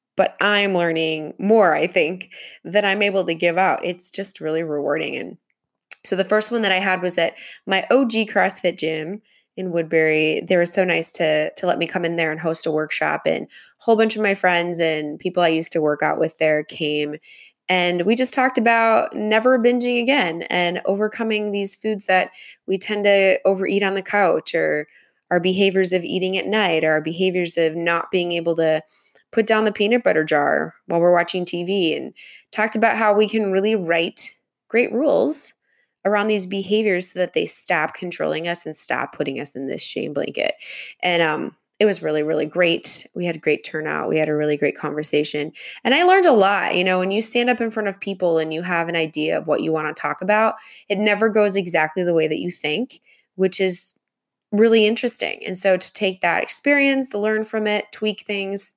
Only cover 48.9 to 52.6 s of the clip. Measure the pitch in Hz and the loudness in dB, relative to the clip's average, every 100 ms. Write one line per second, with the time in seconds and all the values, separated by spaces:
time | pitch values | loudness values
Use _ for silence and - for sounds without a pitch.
48.9 | 170 160 156 156 165 160 147 160 160 151 | -2 -2 -2 -2 -2 0 -2 0 -2 -2
49.9 | - 147 151 185 214 220 - - - - | -4 -6 -4 0 2 2 0 -10 -14 -6
50.9 | 202 214 202 220 214 208 196 175 165 156 | 0 2 2 2 4 2 2 0 0 0
51.9 | - 175 165 156 160 175 - | 0 0 2 2 0 -6 -6